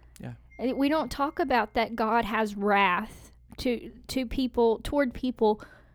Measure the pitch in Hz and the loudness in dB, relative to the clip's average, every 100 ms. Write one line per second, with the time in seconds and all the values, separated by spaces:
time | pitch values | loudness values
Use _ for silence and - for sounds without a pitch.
0 | - - 123 120 - - 254 254 277 311 | -20 -16 -14 -16 -18 -6 -4 0 0 0
1 | 254 - 285 - 285 247 214 247 220 226 | -2 -4 -4 -2 0 0 0 -2 -2 -2
2 | 220 233 214 220 214 202 202 202 196 180 | 0 2 0 0 -2 -2 2 4 4 2
3 | 220 - - - - - 254 226 233 - | -4 -12 -20 -20 -20 -6 -2 -2 -6 -16
4 | - 262 240 214 254 247 233 220 - 285 | -6 -4 -2 -2 -2 2 2 2 0 0
5 | 269 - 254 233 214 214 - - - | 0 0 -4 2 2 2 -4 -20 -20